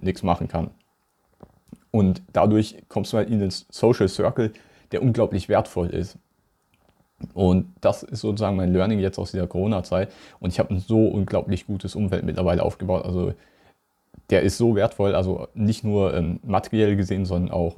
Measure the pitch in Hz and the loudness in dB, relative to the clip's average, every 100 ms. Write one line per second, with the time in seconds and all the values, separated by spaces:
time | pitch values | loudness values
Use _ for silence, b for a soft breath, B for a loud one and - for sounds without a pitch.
0 | 95 - 90 87 - - - - _ _ | -4 -2 0 0 -2 -4 -6 -10 _ _
1 | _ _ _ _ - _ _ - _ 110 | _ _ _ _ -20 _ _ -20 _ 2
2 | 95 90 - 104 104 107 107 - - - | 2 2 -2 2 4 4 2 -6 -8 -6
3 | 98 117 101 113 98 - - - - - | -2 -2 0 0 -2 -4 -12 0 2 4
4 | 95 - 98 135 107 B B B _ - | 0 0 -2 0 -4 B B B _ -2
5 | 127 113 107 98 - 101 - - 87 - | 0 2 0 -2 0 0 0 -4 -4 -4
6 | 92 - _ _ _ _ _ _ _ _ | -6 -12 _ _ _ _ _ _ _ _
7 | _ - - - 92 92 90 - 98 - | _ -16 -12 0 4 4 0 -2 0 0
8 | - 110 107 104 101 95 92 92 95 107 | -6 -6 -4 -2 -2 0 2 2 2 0
9 | 95 95 95 92 90 87 101 101 87 92 | -2 -4 -6 -4 -4 -2 -2 -2 -2 -2
10 | 98 B B B 90 - - 92 92 113 | -2 B B B -4 -2 -2 -2 2 4
11 | 110 104 92 98 92 95 - 101 90 - | 4 2 -2 -2 -2 -4 -4 -8 -6 -4
12 | 101 87 82 82 90 87 85 - 92 92 | -2 -2 -2 -2 0 0 0 -4 -4 -2
13 | 92 90 90 95 b b b b _ _ | -2 -2 -4 -6 b b b b _ _
14 | _ - - 95 92 - 117 101 98 - | _ -20 0 2 2 2 2 2 0 0
15 | 101 87 92 92 - - 104 110 107 104 | 0 0 0 -4 -8 -2 -2 0 0 0
16 | 95 - 82 90 - 98 - 110 107 101 | 2 0 -2 -4 -2 -2 0 2 2 2
17 | 92 98 92 87 90 90 85 | 0 -2 -2 -2 -2 -2 -4